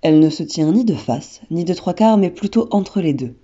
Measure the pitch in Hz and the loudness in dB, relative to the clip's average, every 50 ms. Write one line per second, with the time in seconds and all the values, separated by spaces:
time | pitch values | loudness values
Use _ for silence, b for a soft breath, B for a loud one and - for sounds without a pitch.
0 | - 160 156 156 156 160 151 - 165 - - - 156 156 165 226 254 220 175 113 | 2 4 6 6 6 4 2 -4 -8 -8 -4 -2 0 2 2 2 2 0 -2 -2
1 | - - 117 - - - - - - _ 160 170 175 165 180 175 - 185 175 - | -2 -6 -6 -6 -6 -14 -20 -20 -12 _ -6 -4 -2 -2 -4 -4 -4 -6 -2 2
2 | 214 220 220 208 196 175 175 - - 190 - 226 226 - - 208 190 - - 202 | 2 4 4 4 2 0 -2 -4 -6 -2 -2 -2 -2 0 -2 -2 -2 -2 -4 -4
3 | 175 160 143 123 127 120 120 _ | -2 -2 -2 -2 -6 -8 -12 _